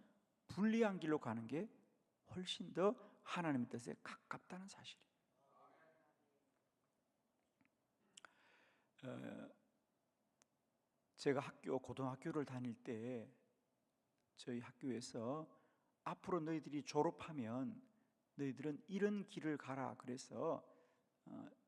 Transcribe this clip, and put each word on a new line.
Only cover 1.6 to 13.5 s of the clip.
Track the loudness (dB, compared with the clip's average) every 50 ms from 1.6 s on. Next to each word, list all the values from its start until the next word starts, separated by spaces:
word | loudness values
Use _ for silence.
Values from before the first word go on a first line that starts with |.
| -2 -4 -8 -14 -20 _ _ _ _ _ _ _ _ -10 -8
훨씬 | -4 -4 -2 -4 -4 -6 -2
더 | 2 6 6 6 6 4 -4 -16 -20 -14
하나님의 | -8 -4 -2 2 4 4 4 4 4 2
뜻에 | -2 -4 -4 -6 -6 -6
가깝다는 | -8 -10 -10 -10 _ -8 -8 -8 -8 -10 -10 -10 -10
사실이에요. | -12 -14 -14 -14 -16 -16 -16 -20 _ _ _ _ _ _ _ _ _ -20 -20 -20 -20 -20 -20 -20 -20 -20 _ _ _ _ _ _ _ _ _ _ _ _ _ _ _ _ _ _ _ _ _ _ _ _ _ _ _ _ _ _ _ _ _ _ _ _ _ _ _ _ _ _ _ _ -20 -20 -20 -20 -20 -20 -20 -20 -20 -20 -20 _ _ _ _ _ -10 -8
어, | -6 -6 -6 -6 -6 -6 -8 -10 -12 -16 -20 _ _ _ _ _ _ _ _ _ _ _ _ _ _ _ _ -20 _ _ _ _ _ _ _ _ _ _ _ _ _ _
제가 | 2 4 4 4 4
학교, | 2 -2 -8 -6 -2 0 0 0
고등학교를 | 0 -4 -4 -2 -2 -2 -2 -4 -4 -2 -2 -2 -2
다닐 | -2 -4 -4 -4 -4 -6 -6
때 | -6 -6 -4 -4 -4 -4 -4 -6 -8 -10 -16 _ _ _